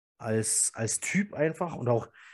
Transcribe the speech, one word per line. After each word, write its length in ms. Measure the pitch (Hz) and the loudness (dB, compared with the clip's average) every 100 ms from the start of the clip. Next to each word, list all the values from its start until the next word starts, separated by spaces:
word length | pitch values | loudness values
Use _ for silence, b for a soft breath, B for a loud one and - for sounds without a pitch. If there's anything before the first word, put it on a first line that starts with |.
| _ - | _ -10
als, 540 | 113 110 107 - - | -2 0 2 0 0
als 280 | - 113 - | -2 -2 -2
Typ 320 | - 185 202 | 0 0 0
einfach 420 | - 160 160 175 139 | 0 0 0 -4 -2
und 140 | 120 | 2
auch, 180 | 120 - b b | 2 0 b b